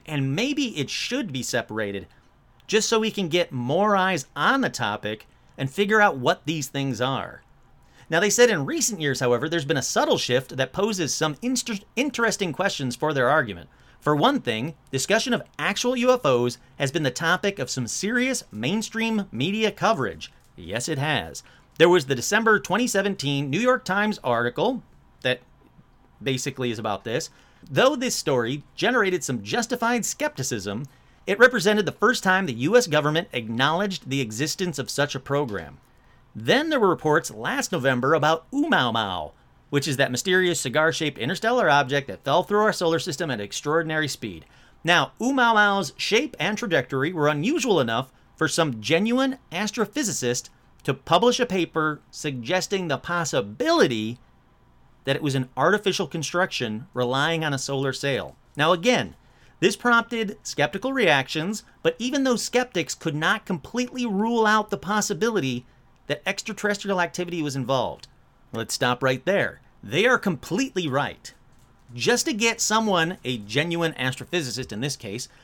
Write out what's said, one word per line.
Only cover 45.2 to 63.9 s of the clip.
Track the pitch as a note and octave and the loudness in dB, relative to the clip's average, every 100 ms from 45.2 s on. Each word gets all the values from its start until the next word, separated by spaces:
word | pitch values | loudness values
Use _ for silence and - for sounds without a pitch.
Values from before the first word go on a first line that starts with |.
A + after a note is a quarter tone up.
| A#3+ C#4 A#3 G#3+ G3+ G3 D#3 - | -2 2 4 4 4 2 -2 -6
shape | - A3 D4 - | 0 0 0 -4
and | E3 G#3+ | -4 -2
trajectory | A3 D3+ B2 C3+ D3+ | 0 0 0 -2 -2
were | F3 D3 | 2 0
unusual | D3 G3 D#4+ A#3+ E3+ | 2 0 0 2 2
enough | A#2 A2+ C3+ _ _ - | 2 -2 -4 _ _ -2
for | D#3+ | 0
some | - D#3 A2 | 2 0 -2
genuine | G#2 E3 A3 B3 C4+ C4+ - | 0 2 2 2 0 -4 -10
astrophysicist | E3+ G#3 A#3+ G#3 D4+ G#3+ C3+ B2 A#2+ - _ _ _ | -6 -4 -2 -4 -2 -4 -2 -2 -2 -6 _ _ _
to | - | -4
publish | C3+ - F3 A#3+ A#3+ | -4 2 4 4 2
a | |
paper | A#3+ F#3+ D#3+ D#3+ D#3 D3 _ | 0 0 -2 0 -2 -4 _
suggesting | - D#3 B2+ A#2 F#3 - F#3+ F3 | -8 -6 -6 -2 -2 -2 -4 -2
the | C3 | -4
possibility | - F3 D#3 C#3+ G2+ A2 D#4 E4 F3 A2 A2 A#2+ _ _ _ _ _ _ _ _ | -2 -4 0 -2 -4 -4 2 4 4 2 -4 -8 _ _ _ _ _ _ _ _
that | C3+ C3+ | -4 -2
it | |
was | D3 | 0
an | C3 B2+ - | -2 -4 0
artificial | D#3+ G3+ G3+ - D#3 | 2 2 0 -2 -4
construction | E3 C#3+ F3 F#3 - A#2 G#2+ - | -6 -4 -2 -2 -2 -4 -6 -6
relying | B2 B2 C3 D#3 E3 | -2 0 0 0 0
on | D#3 | -2
a | C3+ | -4
solar | - C#3 C#3 | -4 -2 -2
sail. | C3 C#3+ A#2 C#2+ - _ | -2 -2 -2 -4 -14 _
Now, | - D#3 | 0 2
again, | F3+ A3+ G#3 F#2+ - _ _ - - | 4 2 2 -2 -10 _ _ -18 0
this | G3+ | 0
prompted | - B3 A#3 A#3 A#3 G#3 - | 2 2 2 2 -4 -4 -8
skeptical | - - D3 G3 C4 | -8 -2 -2 -2 -4
reactions, | C4+ F#3 C#3 B2+ D#3 F3 G#3+ - _ | 2 4 4 2 -4 -4 -6 -12 _
but | E3 - | -2 0
even | B3 C#4 | -4 0
though | C4 A#3 | 0 0
skeptics | - B3 B3 F3 C#3+ | 0 -2 0 -4 -4
could | - E3 | -4 -4
not | D3 E3+ G#3+ | -2 0 -2
completely | - F3 - A#3+ B3 | -2 -6 -4 -4 -4